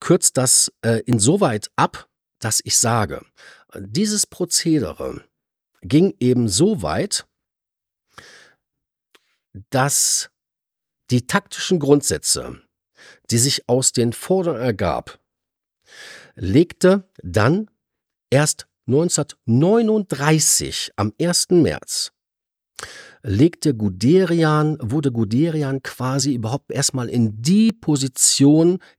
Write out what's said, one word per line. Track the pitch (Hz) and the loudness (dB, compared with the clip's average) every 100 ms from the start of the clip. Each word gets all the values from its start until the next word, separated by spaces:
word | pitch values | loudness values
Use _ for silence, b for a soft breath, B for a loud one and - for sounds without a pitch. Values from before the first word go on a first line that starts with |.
kürze | - 180 - | 0 2 2
das, | - 127 - - _ | 0 2 2 0 _
äh, | 113 113 - | -2 -2 0
insoweit | 120 107 196 170 107 - - | 2 2 2 2 -2 -6 -2
ab, | 160 - - _ _ - | -2 -2 -20 _ _ -10
dass | 113 - | -4 -4
ich | 110 - | -2 -2
sage, | 117 117 95 69 - _ B B B - | 0 0 -2 -6 -16 _ B B B -18
dieses | 98 127 208 208 - | -8 -4 -2 -2 -6
Prozedere | - 180 - 165 156 87 67 65 65 _ _ _ _ _ _ | -6 -4 -2 0 0 -2 -6 -10 -10 _ _ _ _ _ _
ging | 90 143 190 - | 0 2 2 2
eben | 123 123 113 | 0 2 0
so | 95 185 185 | 2 0 0
weit, | 78 90 196 - - _ _ _ _ _ _ _ _ B B B B B _ _ _ _ _ _ _ _ _ 98 - | -4 -4 -4 -6 -10 _ _ _ _ _ _ _ _ B B B B B _ _ _ _ _ _ _ _ _ -20 -6
dass | 131 139 - - - - _ _ _ _ _ _ _ - | -2 -2 0 -2 -2 -6 _ _ _ _ _ _ _ -2
die | 123 - | -2 0
taktischen | 196 - - - 180 | -4 -4 -10 -4 -2
Grundsätze, | 139 147 - 73 - - 62 64 _ _ _ b b b - | 4 2 2 -4 -4 -6 -6 -16 _ _ _ b b b -6
die | 117 | -2
sich | 135 - - | 0 -2 -2
aus | 123 127 | 0 0
den | - 117 | 0 -2
Forderungen | - - 190 170 123 | -2 -4 -2 -2 -4
ergab, | 127 98 92 62 - - _ _ _ _ _ _ B B B B B B | -4 -2 -2 -4 -8 -20 _ _ _ _ _ _ B B B B B B
legte | 90 120 180 - 180 196 - _ | 0 2 2 2 2 2 -2 _
dann | - 95 110 185 214 _ _ _ _ _ - | -4 0 2 2 -2 _ _ _ _ _ -2
erst | 135 151 - - _ - | 0 0 -4 -10 _ -2
neunzehnhundertneununddreißig | 135 175 - 143 - - 117 170 226 220 214 190 135 147 160 147 - - - - - | 0 0 -2 -6 -8 0 2 4 2 2 0 -2 -2 2 2 2 0 -4 -8 -10 -4
am | - - | -4 -2
ersten | 165 180 - 175 | -2 -2 2 4
März, | 113 71 - - - _ _ _ _ _ _ - B B B B | 4 0 -8 -8 -8 _ _ _ _ _ _ -20 B B B B
legte | 123 98 165 - 156 | -4 2 2 2 -4
Guderian, | 117 104 92 117 185 180 170 156 151 151 156 | -2 -4 0 2 4 2 2 2 2 0 -2
wurde | 110 147 143 | -4 -2 -2
Guderian | 117 104 117 165 156 139 135 | -2 -2 0 0 -2 -4 -4
quasi | - - 127 139 139 120 | -8 -8 -4 -2 -2 -4
überhaupt | 110 143 - | -4 -6 -6
erstmal | 127 - 131 117 | -4 -4 -4 -4
in | 117 113 107 | 0 0 -2
die | 127 202 226 | 0 2 2
Position | 226 - 143 135 - - - 139 156 165 185 b | 0 -2 -2 -2 0 0 4 6 6 4 2 b